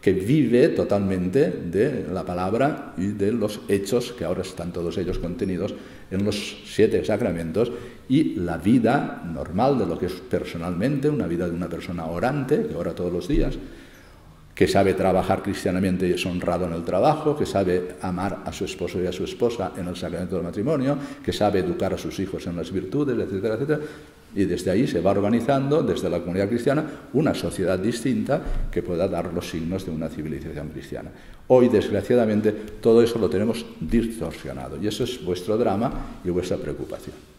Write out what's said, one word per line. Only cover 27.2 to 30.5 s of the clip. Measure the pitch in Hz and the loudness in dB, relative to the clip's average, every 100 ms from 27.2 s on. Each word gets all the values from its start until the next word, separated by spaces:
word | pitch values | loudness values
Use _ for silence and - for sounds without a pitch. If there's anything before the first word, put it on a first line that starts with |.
| 139 | 2
sociedad | 85 87 80 87 92 | 0 -2 -2 0 2
distinta | 101 117 139 110 107 143 - - - | 0 -2 0 0 0 -2 0 0 0
que | - | -2
pueda | 87 85 95 | -2 0 0
dar | 85 87 | 0 -2
los | 85 - | -4 -4
signos | 85 80 95 92 | -4 -2 -4 -4
de | |
una | 78 80 | -6 -6
civilización | - 76 76 76 | -6 -6 -6 -8